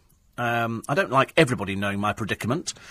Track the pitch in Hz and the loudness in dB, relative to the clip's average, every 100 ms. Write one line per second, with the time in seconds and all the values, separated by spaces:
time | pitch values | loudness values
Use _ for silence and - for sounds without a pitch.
0 | _ _ _ - 120 117 117 113 - 151 | _ _ _ -6 -2 0 -2 -4 -2 0
1 | 190 131 135 - 143 117 98 98 101 98 | 2 2 2 4 4 4 -2 -2 -2 0
2 | 104 - 104 - 104 147 - - - | -2 -2 -2 -4 -2 -4 -4 -12 -14